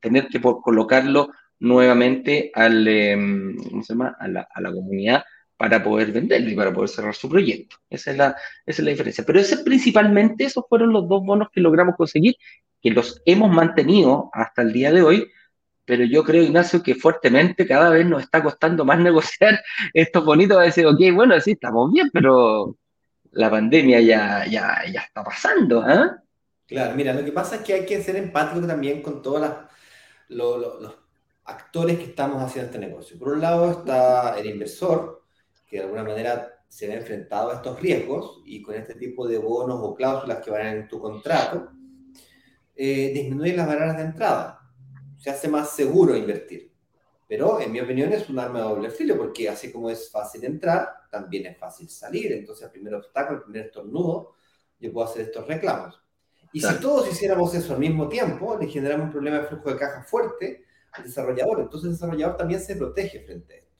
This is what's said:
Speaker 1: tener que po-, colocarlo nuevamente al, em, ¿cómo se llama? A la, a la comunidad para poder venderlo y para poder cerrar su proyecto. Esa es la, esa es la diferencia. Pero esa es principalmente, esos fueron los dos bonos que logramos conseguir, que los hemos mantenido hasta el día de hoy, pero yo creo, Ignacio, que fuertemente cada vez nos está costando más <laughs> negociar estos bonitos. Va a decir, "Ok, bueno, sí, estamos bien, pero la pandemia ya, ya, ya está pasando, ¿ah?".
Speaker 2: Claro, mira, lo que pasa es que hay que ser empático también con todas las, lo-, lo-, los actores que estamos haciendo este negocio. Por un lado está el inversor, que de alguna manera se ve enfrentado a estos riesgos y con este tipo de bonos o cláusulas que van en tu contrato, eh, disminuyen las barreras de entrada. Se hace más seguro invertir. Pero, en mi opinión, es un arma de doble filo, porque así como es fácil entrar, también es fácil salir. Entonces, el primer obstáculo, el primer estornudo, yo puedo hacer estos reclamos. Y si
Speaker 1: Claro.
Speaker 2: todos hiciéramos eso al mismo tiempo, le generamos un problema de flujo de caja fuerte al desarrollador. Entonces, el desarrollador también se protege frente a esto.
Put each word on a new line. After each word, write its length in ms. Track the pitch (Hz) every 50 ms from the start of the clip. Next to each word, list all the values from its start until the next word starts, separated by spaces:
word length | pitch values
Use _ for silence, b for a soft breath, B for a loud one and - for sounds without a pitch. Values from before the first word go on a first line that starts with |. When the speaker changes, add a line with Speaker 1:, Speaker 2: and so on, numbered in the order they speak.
Speaker 1:
tener 260 | - 117 113 135 135 -
que 120 | - 127
po-, 220 | 120 127 117 -
colocarlo 680 | - - 117 110 113 113 131 131 131 139 139 143 143 143 B B B B _ _
nuevamente 920 | - 120 123 127 127 127 123 120 120 127 131 131 - 143 147 147 - - -
al, 320 | 113 113 113 113 110 110 110
em, 720 | 107 107 104 104 101 101 101 101 101 98 95 95 95 - - -
¿cómo 140 | - 98 107
se 100 | - 113
llama? 220 | 117 127 127 - -
A 80 | - 95
la, 200 | 92 92 92 _
a 100 | _ 95
la 100 | 92 92
comunidad 520 | 90 92 95 95 98 98 98 107 123 139 b b b b b b _ _
para 260 | 110 110 113 110 95
poder 280 | 104 107 107 110 107
venderlo 380 | 104 113 135 240 - - - 113
y 60 | 107
para 180 | 95 101 95 90
poder 160 | 90 98 101
cerrar 240 | - - 107 107 104
su 140 | - - 135
proyecto. 480 | 151 185 202 131 - - - _ - _ _ _
Esa 220 | - - - -
es 60 | 139 135
la, 100 | 143 135 131 B B B B B B
esa 160 | - 151 -
es 40 | 156
la 60 | 151
diferencia. 320 | 143 139 - - - - -
Pero 140 | - 156 185
esa 160 | 202 196 302
es 60 | -
principalmente, 840 | - - 262 262 - 247 196 214 208 208 208 202 208 220 226 - 262
esos 180 | 277 - - 240 _
fueron 240 | - 226 233 233 220
los 140 | 214 180 170
dos 160 | 190 196 190
bonos 260 | 190 202 208 214 208
que 100 | _ -
logramos 340 | 180 165 156 160 180 180 175
conseguir, 400 | - 170 156 - 156 156 233 254 b b b b b b _ _ _
que 100 | _ 120
los 300 | 113 120 117 - - - _
hemos 260 | 165 175 196 214 214
mantenido 760 | 175 160 165 165 165 - 139 139 180 208 175 131 131 147 - - -
hasta 280 | - 113 - _ -
el 100 | 120 113
día 200 | 107 123 131 143
de 100 | 156 185
hoy, 280 | 175 156 170 208 - b b b b b b _ _ _ _ _ _
pero 220 | - 123 120 123
yo 180 | 117 123 151 156
creo, 200 | 151 156 170 170
Ignacio, 380 | 151 147 170 175 170 - 175
que 140 | 170 - 131
fuertemente 720 | 131 - 160 165 - - 131 120 135 156 180 180 - 185 -
cada 220 | 135 139 160 170
vez 160 | 165 160 170
nos 160 | 175 165 139 127
está 180 | - - 165
costando 440 | 151 151 - _ - 160 170 165 151
más 140 | 135 143 165
<laughs> 40 | 170
negociar 560 | 175 170 156 156 - - - - 214 214 - B B B B 202 175 B
estos 300 | 165 165 160 - 180 156
bonitos. 340 | 156 151 151 185 196 202 185
Va 40 |
a 40 | 175
decir, 200 | 170 160 180 165
"Ok, 140 | 156 143 135 185 190 175
bueno, 260 | 185 226 262 202 160
sí, 100 | - 202
estamos 400 | 214 - - 123 110 117 123 147
bien, 180 | 208 320 370 285 -
pero 640 | 170 - 135 131 127 123 113 110 107 101 - - _ _ _ _ _ _ _ _ _ _ _
la 180 | _ - 110 110
pandemia 500 | 104 107 107 113 131 160 143 131 123 117
ya, 460 | 117 113 113 107 104 101 101 101 -
ya, 360 | 95 107 107 95 - - - - -
ya 100 | 190 -
está 220 | - - _ - 104
pasando, 580 | - 104 - - - 415 392 254 147 120 117
¿ah?". 420 | 113 120 143 190 277 359 - - _ _ _ _ _ _ _ _ _ _
Speaker 2:
Claro, 280 | - 135 127 113 123
mira, 180 | 131 143 131 127
lo 120 | 143 143
que 60 | 147
pasa 240 | 175 180 - - 233
es 60 | 214 -
que 100 | - 196
hay 120 | 190 180
que 160 | 190 208 202 -
ser 120 | - 190
empático 500 | 196 190 170 - 147 156 151 170 175 170
también 360 | 170 160 147 139 139 143 151
con 200 | - 151 139 - -
todas 180 | 131 143 151
las, 120 | 156 147 151 - - b b b b b b b b b b b b b
lo-, 280 | 123 120 120 120 120 123
lo-, 200 | 120 117 - -
los 160 | 110 107 - _ _ _ _ _ _ _ _ _ _
actores 540 | - - - - _ _ 170 165 170 175 165
que 80 | -
estamos 360 | - - - 139 139 143 131 131
haciendo 280 | 127 - 139 123 117
este 80 | - 113
negocio. 380 | 98 90 87 - - - - -
Por 120 | 123 135
un 120 | 147 156
lado 300 | 160 165 170 170 170 175
está 680 | 170 175 - - 131 127 127 127 127 123 123 120 110 104
el 60 | 107
inversor, 760 | 107 104 101 104 - - - 175 185 156 120 - - - - _ _ _ _ _ _ _ _ _
que 120 | _ - 98
de 60 | 95
alguna 200 | 98 101 110 110
manera 600 | 107 107 107 113 123 123 120 117 - - _ _ _
se 200 | _ - 107 101
ve 80 | 107
enfrentado 540 | 117 113 - 110 101 - - - 104 - -
a 60 | -
estos 240 | - - 131 127 -
riesgos 600 | - 185 147 113 - - 139 - - - - _ _
y 160 | - 104 104
con 140 | 101 104 107
este 180 | 110 107 107 120
tipo 340 | 123 123 127 123 127 127 120
de 120 | 113 110
bonos 400 | 107 110 117 123 127 127 131 123
o 140 | 110 101 -
cláusulas 420 | - 127 131 135 131 - 117 113 -
que 140 | - 113
van 160 | 107 107 107 110
en 200 | 107 107 107 -
tu 120 | - 110
contrato, 720 | - 107 107 110 - 143 160 147 - - - 175 - - _ _ - - _ _ _ _ b b b b b b b b b b b _ _
eh, 360 | - 135 135 139 135 135 135 135
disminuyen 440 | 143 135 127 131 139 151 175 180 180
las 100 | 165 151
barreras 300 | 151 147 156 160 160 160
de 60 | 160
entrada. 560 | 160 160 - 226 196 139 - - - - _ _ _ _ _ - - - - - - - _
Se 120 | _ 139
hace 180 | 139 - - 151
más 280 | 151 147 147 - -
seguro 400 | - 147 131 156 185 180 147 120
invertir. 560 | 107 107 107 - - - - - - - _ _ _ _ _ _ _ _ _ _ _ _ _
Pero, 320 | 107 107 139 196 214 220
en 120 | 131 113
mi 100 | 110 120
opinión, 320 | 123 120 131 131 139 175 208
es 160 | 208 - -
un 100 | 131 131
arma 200 | 123 123 123 120
de 40 | 110
doble 260 | 107 107 101 104 113
filo, 280 | - - 160 - - -
porque 320 | 110 - - - 113 104
así 220 | 104 - - -
como 180 | - 117 117 113
es 200 | 113 113 - -
fácil 360 | _ - 104 - - - 120
entrar, 420 | 131 156 156 - 170 165 185 190 - - - _ _
también 360 | - 104 95 90 - - - 90
es 100 | - _
fácil 320 | - 85 - - - -
salir. 420 | - - - - - 208 233 196
Entonces, 340 | 127 104 104 - - - -
el 60 | -
primer 240 | _ 95 98 104 107
obstáculo, 440 | 101 - _ _ 135 143 143 147 -
el 40 | -
primer 220 | _ 104 110 107
estornudo, 720 | - _ 107 101 104 120 160 180 175 160 - - _ _ _ _ _ _ _ _ _ _ _
yo 140 | - 113 113
puedo 120 | 117 113
hacer 180 | 113 117 117 110
estos 220 | 110 - 113 -
reclamos. 560 | - 156 160 202 180 - - 92 90 _ _ _ _ _ _ _ _ _ _ _ _ _
Y 80 | 156
si 60 | - -
Speaker 1:
Claro. 120 | - -
Speaker 2:
todos 320 | - 269 294 269 - -
hiciéramos 420 | 175 170 202 190 185 180 175 165 -
eso 200 | 170 - - 139
al 60 | 123
mismo 280 | 143 160 160 156 147 -
tiempo, 500 | 220 240 254 - - - 180 220 226 -
le 80 | - 117
generamos 400 | - 143 135 139 147 147 156 160
un 40 |
problema 280 | 151 147 143 147 151 151
de 80 | 147 -
flujo 220 | 156 - - 143
de 80 | 131 131
caja 260 | 143 135 - 135 131
fuerte 600 | - - 240 226 226 - - 185 - - - _ _ _ _ _ _ _
al 100 | - -
desarrollador. 560 | 123 127 139 127 123 127 123 127 - - 160
Entonces, 300 | - - - 160 160 175
el 40 | 170
desarrollador 440 | 165 170 170 160 151 151 175 175 -
también 240 | 175 165 175 190
se 140 | 185 - 196
protege 440 | 156 139 127 - 196 196 196 - -
frente 340 | - - - - 170 _ _
a 40 | _
esto. 120 | _ _ _ _